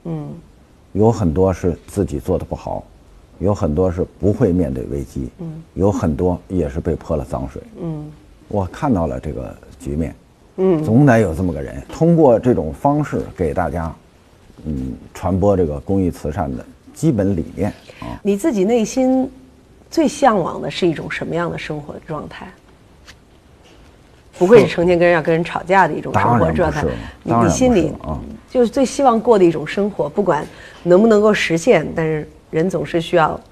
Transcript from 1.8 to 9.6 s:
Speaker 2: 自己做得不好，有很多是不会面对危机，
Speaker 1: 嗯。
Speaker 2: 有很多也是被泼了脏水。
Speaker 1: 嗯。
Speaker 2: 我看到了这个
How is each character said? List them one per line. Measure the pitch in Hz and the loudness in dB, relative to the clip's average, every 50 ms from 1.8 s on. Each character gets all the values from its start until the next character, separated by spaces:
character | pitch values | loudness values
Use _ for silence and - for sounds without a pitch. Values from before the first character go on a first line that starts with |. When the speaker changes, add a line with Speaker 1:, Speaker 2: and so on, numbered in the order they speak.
| - | -8
Speaker 2:
自 | - - 101 92 | -8 -4 -4 -2
己 | - 73 69 | -2 -4 -6
做 | - - 90 | -4 -2 -4
得 | 85 - | -4 -4
不 | - - | -6 -10
好， | - - - 50 50 - - - - - - - - - _ - - | -10 -8 -10 -10 -10 -12 -16 -20 -20 -20 -20 -20 -20 -20 _ -10 -4
有 | 82 98 104 | -2 -2 0
很 | - 104 80 73 | 0 -2 -2 0
多 | 78 92 92 | 0 0 0
是 | 85 90 85 - - - | 0 -2 -6 -6 -6 -2
不 | - 98 104 | 0 0 2
会 | - 123 98 | 2 2 2
面 | 85 90 85 67 65 | 2 0 0 -2 -4
对 | 64 53 | -6 -8
危 | - - 71 65 | -6 -6 -8 -8
机， | - - 69 65 60 - - | -8 -8 -10 -10 -10 -10 -12
Speaker 1:
嗯。 | 175 160 156 165 160 - _ | -14 -14 -14 -14 -18 -14 _
Speaker 2:
有 | 80 92 104 | 0 0 0
很 | 98 262 - 85 73 | 2 0 0 -2 -2
多 | - 90 90 87 82 - - | 0 0 0 -2 -2 -6 -6
也 | 95 90 78 71 | -4 -4 -2 -2
是 | 69 82 | -4 -4
被 | 82 87 78 | -4 -4 -4
泼 | - - - 82 | -4 -4 -4 -4
了 | 73 65 | -4 -4
脏 | - - 62 67 65 | -4 -6 -8 -8 -8
水。 | - - - - 214 - | -10 -14 -16 -16 -14 -12
Speaker 1:
嗯。 | - 165 160 151 151 151 151 - - - - _ - - | -10 -10 -8 -10 -12 -14 -18 -20 -20 -20 -20 _ -14 -6
Speaker 2:
我 | - 104 95 | -4 -4 -4
看 | 92 - - 160 143 | -4 -6 -4 -2 0
到 | 117 90 82 | 0 0 0
了 | 73 64 64 | -2 -4 -6
这 | - 78 | -8 -8
个 | 64 60 64 52 50 - | -8 -8 -10 -12 -14 -18